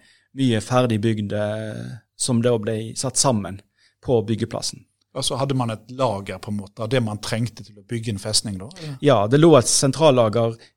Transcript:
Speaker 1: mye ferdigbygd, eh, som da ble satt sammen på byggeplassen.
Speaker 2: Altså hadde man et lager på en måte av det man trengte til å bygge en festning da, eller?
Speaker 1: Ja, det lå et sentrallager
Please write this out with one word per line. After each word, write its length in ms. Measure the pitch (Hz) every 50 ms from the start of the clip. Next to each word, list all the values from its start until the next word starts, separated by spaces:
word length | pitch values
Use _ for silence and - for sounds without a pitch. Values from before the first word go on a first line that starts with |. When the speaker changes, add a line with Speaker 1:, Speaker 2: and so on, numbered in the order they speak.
| _ _ _ _ _ _ _
Speaker 1:
mye 260 | 135 135 123 110 107
ferdigbygd, 720 | - - 127 127 127 117 110 104 107 113 110 110 104 101
eh, 640 | 104 104 104 104 107 107 110 107 117 120 120 127 123 113 _ _ _
som 260 | - - 135 120 117
da 160 | 117 123 120 110
ble 380 | 104 113 110 110 113 113 -
satt 200 | - - 127 -
sammen 440 | - - 139 120 104 95 85 95 98 _ _ _ _ _ _ _ _ -
på 220 | 143 123 113 101
byggeplassen. 580 | 113 113 104 117 - - - - - - - - _ _ _ _ _ -
Speaker 2:
Altså 220 | 135 131 - 143 120
hadde 160 | 139 135 135
man 160 | 131 120 113
et 200 | 110 104 - - 127
lager 460 | 131 131 117 98 98 98 101 92 92
på 80 | - 107
en 80 | 104 101
måte 240 | 95 95 _ -
av 80 | 110 104
det 100 | 135 127
man 200 | 113 107 104 101
trengte 420 | - - 120 110 123 117 - - -
til 140 | - 104 104
å 80 | 98
bygge 240 | - 120 113 110 123
en 80 | 101 98
festning 400 | - 107 107 - - 110 98 92
da, 80 | 92
eller? 320 | - - - 160 151 135 -
Speaker 1:
Ja, 260 | 147 143 123 101 101 113
det 80 | 135 151
lå 160 | 165 170 151
et 140 | 123 110 -
sentrallager 880 | - - 147 135 - 139 160 151 131 123 113 107 101 117 113 117 113 - - _ _